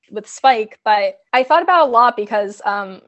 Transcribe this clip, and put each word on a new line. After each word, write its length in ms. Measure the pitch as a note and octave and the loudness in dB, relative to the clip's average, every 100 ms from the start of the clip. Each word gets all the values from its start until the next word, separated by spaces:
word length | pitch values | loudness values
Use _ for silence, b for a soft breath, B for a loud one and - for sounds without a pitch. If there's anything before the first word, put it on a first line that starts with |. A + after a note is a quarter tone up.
| _ | _
with 160 | G#3 G#3+ | -16 -14
Spike. 500 | - C4+ A#3+ A3 - | -2 0 0 -2 -6
But 340 | A3 G#3 G3 - _ | -2 0 0 -6 _
I 80 | B3+ | -2
thought 220 | C4 D#4+ | 2 2
about 240 | F4 F4 D4 | 2 2 4
a 40 | |
lot 240 | A#3 A#3+ A#3+ | 4 2 0
because, 460 | G#3 G#3+ G3+ G3+ | -4 -4 -6 -8
um, 380 | G3+ G3+ G3 F#3+ | -6 -6 -8 -14